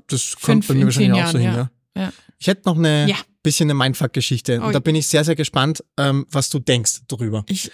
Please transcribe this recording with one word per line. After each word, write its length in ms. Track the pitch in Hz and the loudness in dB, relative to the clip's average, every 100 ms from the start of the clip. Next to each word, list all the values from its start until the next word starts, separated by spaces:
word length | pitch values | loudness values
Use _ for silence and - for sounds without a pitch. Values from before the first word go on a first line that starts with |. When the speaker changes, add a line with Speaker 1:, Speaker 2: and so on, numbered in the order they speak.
| - | -8
Speaker 1:
das 280 | 127 - - | -6 -6 -6
kommt 300 | - 220 - | 2 2 2
Speaker 2:
Fünf 20 | |
Speaker 1:
bei 60 | |
mir 60 | 135 | 2
Speaker 2:
in 40 | 135 | 2
Speaker 1:
wahrscheinlich 260 | 120 202 | 4 4
Speaker 2:
zehn 100 | 185 | 4
Speaker 1:
auch 80 | 170 | 2
so 60 | 160 | 0
Speaker 2:
Jahren, 100 | 120 | 0
Speaker 1:
hin, 0 | 117 123 _ _ - | 0 -4 _ _ -8
Speaker 2:
ja. 60 | |
Speaker 1:
ja. 0 | 190 | -8
Speaker 2:
Ja. 60 | - _ - | -10 _ -8
Speaker 1:
Ich 100 | - | -2
hätte 160 | 190 - | -2 0
noch 120 | 165 | 2
eine 300 | 160 151 147 | 2 4 2
Speaker 2:
Ja. 80 | 98 - _ | 0 -6 _
Speaker 1:
bisschen 280 | 156 147 151 | -2 0 0
eine 60 | 139 | 2
Mindfuck-Geschichte. 840 | 131 131 139 - - 123 - 120 | 0 0 -4 -2 -2 -4 -2 -2
Und 80 | 113 | 0
Speaker 2:
Ui. 60 | |
Speaker 1:
da 60 | 135 | 0
bin 160 | 143 156 | 0 0
ich 120 | 151 | 2
sehr, 160 | 156 | 0
sehr 120 | 156 156 | 2 0
gespannt, 440 | 147 - 139 156 - - | -2 0 0 -2 -8 -2
ähm, 280 | 143 139 139 | 0 0 -2
was 200 | 143 135 | -4 -2
du 100 | 147 | -2
denkst 440 | 127 123 110 - - | 0 0 0 -6 -8
darüber. 380 | 117 113 107 107 | -6 -4 -4 -4
Speaker 2:
Ich 240 | 190 - | -6 -6